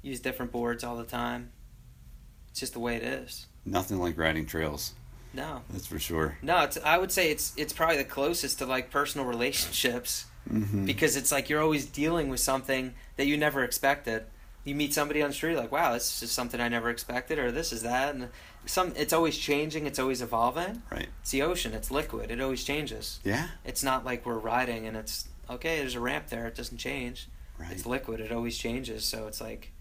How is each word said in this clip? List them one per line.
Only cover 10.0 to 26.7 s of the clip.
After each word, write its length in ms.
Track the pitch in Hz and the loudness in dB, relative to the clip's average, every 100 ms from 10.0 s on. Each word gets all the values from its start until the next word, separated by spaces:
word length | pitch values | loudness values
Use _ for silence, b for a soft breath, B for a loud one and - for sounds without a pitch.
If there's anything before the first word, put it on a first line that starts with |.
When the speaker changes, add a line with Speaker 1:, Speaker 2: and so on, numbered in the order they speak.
| - - - - - | -2 -4 -6 -12 0
Speaker 2:
Mm-hmm. 360 | 110 101 104 95 | 0 2 2 2
Speaker 1:
Because 300 | - 156 139 | 4 4 4
it's 140 | 127 | 4
like 180 | 143 139 | 2 2
you're 120 | 151 | 4
always 240 | 156 151 - | 4 2 0
dealing 440 | - 156 170 139 | 0 2 2 2
with 100 | 127 | 2
something 540 | - 135 127 131 131 123 B - | 2 2 2 0 0 -8 B 0
that 100 | 143 | 2
you 80 | 147 | 6
never 260 | 151 139 | 4 4
expected. 600 | 123 - 139 143 123 110 - b b b | 2 4 4 4 0 -2 -4 b b b
You 100 | - 143 | -4 0
meet 180 | 143 | 2
somebody 280 | 151 147 147 | 4 4 4
on 80 | 147 | 2
the 40 | |
street, 220 | 139 165 160 | 2 0 2
like, 140 | 113 | 2
"Wow, 220 | 143 165 | 4 4
this 280 | 120 - - | 4 0 -2
is 80 | 117 | -2
something 280 | - 120 120 | -2 0 0
I 80 | 120 | 2
never 200 | 120 117 | 2 0
expected," 480 | 117 - 120 - 151 | -2 -2 -4 -2 0
or 120 | 123 | 0
this 180 | 131 165 | 0 -2
is 120 | 113 | -2
that. 320 | 113 127 139 139 | 0 2 2 -2
And 140 | 123 B B B - | -8 B B B -2
some, 280 | - 180 - | 2 2 2
it's 160 | 147 | 4
always 240 | 165 165 143 | 6 6 2
changing, 480 | - 143 156 156 147 | 2 2 2 0 -2
it's 140 | - | 0
always 220 | 131 127 | 0 0
evolving. 600 | 117 113 120 160 180 233 - | 0 2 2 2 -2 -4 -6
Speaker 2:
Right. 160 | - - - | -6 -6 -6
Speaker 1:
It's 100 | - | 0
the 100 | 135 | 2
ocean, 320 | 151 180 113 | 4 2 0
it's 160 | 110 - | -2 0
liquid, 400 | 135 156 110 110 | 0 0 -4 -4
it 100 | 120 | -2
always 220 | 135 127 - | 0 0 0
changes. 540 | 147 147 110 - - | -2 -2 -6 -8 -4
Speaker 2:
Yeah. 240 | 98 117 165 - | 0 0 0 -6
Speaker 1:
It's 180 | - - | -6 0
not 200 | 135 131 127 | 2 2 2
like 200 | 120 123 | -4 -2
we're 140 | 113 | -2
riding 460 | 110 120 123 113 110 | 2 2 2 -2 -4
and 100 | 110 | -6
it's, 300 | 107 - - - - | -6 -6 -8 -12 -10
"Okay, 280 | 123 165 160 | -4 0 0
there's 160 | 135 123 | 0 -2
a 60 | |
ramp 260 | 120 147 - | 0 -2 -4
there, 200 | 117 117 | -6 -4
it 80 | 117 | -6
doesn't 220 | 120 | -8